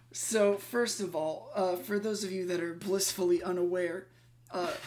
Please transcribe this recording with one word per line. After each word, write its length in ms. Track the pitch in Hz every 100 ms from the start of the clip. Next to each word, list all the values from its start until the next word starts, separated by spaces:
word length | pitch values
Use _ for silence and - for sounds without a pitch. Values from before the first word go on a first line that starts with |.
| -
So, 440 | - - 220 202
first 460 | 202 - 240 233 -
of 140 | 185
all, 380 | 165 156 156 -
uh, 220 | 202 185 180
for 220 | - 202
those 240 | 214 196
of 80 | 196
you 140 | 190 180
that 140 | 175
are 140 | 170
blissfully 680 | 170 196 190 - - 180 175
unaware, 680 | 190 180 175 180 170 170 - - - - -
uh, 220 | 185 175 -